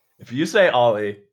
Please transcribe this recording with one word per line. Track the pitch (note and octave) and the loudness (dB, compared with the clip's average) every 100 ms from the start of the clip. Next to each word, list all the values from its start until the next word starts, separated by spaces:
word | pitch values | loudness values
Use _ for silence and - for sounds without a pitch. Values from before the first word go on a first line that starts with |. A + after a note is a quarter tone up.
| _ _ | _ _
If | A2+ | -12
you | B2 | -6
say | F3 G#3+ F3 | -2 2 2
Ollie, | B2 A#2+ G#2 G#2 G2+ _ | 2 2 0 -4 -10 _